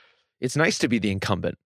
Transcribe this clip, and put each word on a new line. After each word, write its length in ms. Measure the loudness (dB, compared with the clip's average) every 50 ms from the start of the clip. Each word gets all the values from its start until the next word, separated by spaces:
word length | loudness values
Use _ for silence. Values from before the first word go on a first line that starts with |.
| _ _ _ _ _ _ _ -8
it's 160 | -6 -4 0
nice 220 | 2 2 2 2 0
to 100 | 0 2
be 100 | 2 2
the 120 | 2 0
incumbent, 460 | -2 -2 0 -2 -2 -2 -2 -4 -6 -6 _